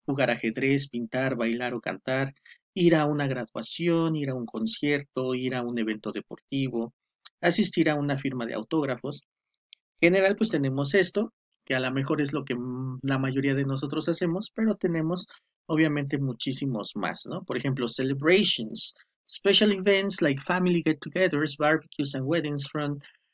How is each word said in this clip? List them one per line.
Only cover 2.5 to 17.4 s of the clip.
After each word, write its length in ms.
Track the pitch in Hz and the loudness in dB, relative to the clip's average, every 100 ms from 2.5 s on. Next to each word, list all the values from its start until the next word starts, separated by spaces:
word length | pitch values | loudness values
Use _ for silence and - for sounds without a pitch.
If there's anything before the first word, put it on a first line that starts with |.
| - _ - | -20 _ 2
ir 200 | 175 160 | 6 6
a 100 | 151 | 4
una 220 | 151 139 | 0 -2
graduación, 880 | 127 117 - - - 170 165 165 156 | -2 -6 -8 -6 -2 0 2 2 0
ir 140 | 139 | -2
a 60 | 127 | -4
un 100 | 117 | -6
concierto, 920 | 110 110 - 143 143 143 - 127 127 | -4 -4 -2 0 0 -2 -4 -2 -2
ir 200 | 127 127 | -2 -4
a 80 | |
un 140 | 120 120 | -4 -2
evento 320 | 110 107 107 | -2 -2 -6
deportivo, 840 | 104 - - - 135 131 117 117 - _ _ - _ | -8 -10 -14 -6 -4 -2 -2 -6 -8 _ _ -20 _
asistir 480 | 175 175 196 - 160 | 0 2 2 2 2
a 60 | 147 | 2
una 220 | 143 139 | 0 -2
firma 280 | 139 127 117 | -2 -4 -6
de 80 | |
autógrafos. 760 | - 113 160 135 120 139 143 - _ _ _ _ - _ - | -6 -2 -2 0 -2 -6 -8 -10 _ _ _ _ -20 _ 2
En 140 | 170 | 4
general, 220 | 190 190 208 | 6 4 2
pues 160 | 220 | 0
tenemos 420 | 156 139 135 139 | 2 0 0 2
esto, 400 | 202 180 202 226 _ _ _ - | 4 2 2 -4 _ _ _ -4
que 80 | |
a 60 | 131 | -2
lo 120 | 127 | 0
mejor 300 | 135 135 156 | -2 0 0
es 100 | 143 | 0
lo 140 | 151 143 | -2 -4
que, 100 | 123 | -4
mm, 440 | 127 127 131 127 | -4 -6 -6 -6
la 160 | 135 135 | -2 0
mayoría 380 | 135 135 139 135 | 0 0 0 0
de 100 | 135 | 0
nosotros 420 | 135 139 156 156 | -2 -4 -2 -2
hacemos, 440 | 170 175 180 214 | 0 0 -2 -4
pero 220 | - 220 202 | -2 0 2
tenemos 500 | 180 165 160 180 - - _ _ - | 0 0 0 -2 -6 -14 _ _ -2
obviamente 540 | 156 160 147 139 147 | 2 2 2 -2 -2
muchísimos 760 | 135 117 - 127 139 110 101 - | -2 -4 -4 -4 -2 -4 -6 -6
más, 300 | 90 - - | -4 -4 -6
¿no? 180 | 165 | -8